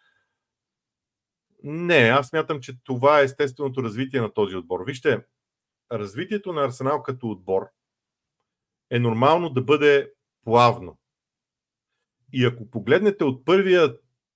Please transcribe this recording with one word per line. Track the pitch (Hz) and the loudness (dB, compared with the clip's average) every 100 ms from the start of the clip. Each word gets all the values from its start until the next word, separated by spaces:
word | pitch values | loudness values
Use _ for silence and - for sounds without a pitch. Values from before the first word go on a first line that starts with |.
| _ _ _ _ _ _ _ _ _ _ _ _ _ _ _ _ | _ _ _ _ _ _ _ _ _ _ _ _ _ _ _ _
Не, | 143 160 175 | -12 -6 2
аз | 160 113 131 131 | 4 6 4 0
смятам, | 160 156 151 | -2 -4 -6
че | 127 127 | -10 -14
това | - 127 139 147 | -8 0 4 4
е | |
естественото | 135 127 143 127 139 131 | 4 0 -4 -4 -8 -6
развитие | 127 107 135 131 | -6 -6 -4 -4
на | 107 | -2
този | - 101 92 | -2 -2 -4
отбор. | 82 90 92 | -6 -8 -6
Вижте, | 127 156 110 - _ _ _ _ _ - | -4 -2 -2 -4 _ _ _ _ _ -10
развитието | 113 101 98 - 208 180 | -8 -8 -8 -8 -8 -6
на | 160 | -4
Арсенал | 135 123 131 147 | -4 -4 -4 -4
като | - 131 113 | -6 -10 -10
отбор | 95 95 95 95 _ _ _ _ _ _ _ _ _ _ _ - | -8 -4 -4 -4 _ _ _ _ _ _ _ _ _ _ _ -4
е | 120 | -2
нормално | 120 113 135 170 170 | 0 2 2 2 0
да | 131 | -4
бъде | 127 151 147 143 135 _ _ _ | 0 2 4 2 0 _ _ _
плавно. | 117 117 120 95 90 - _ _ _ _ _ _ _ _ _ _ _ _ _ | 0 4 4 2 -8 -20 _ _ _ _ _ _ _ _ _ _ _ _ _
И | 131 | 0
ако | 120 120 107 | 0 -2 -10
погледнете | 113 98 170 208 196 | -6 0 2 2 0
от | 151 131 | -2 -2
първия | - 190 190 180 147 123 _ _ _ | 0 2 4 4 2 -2 _ _ _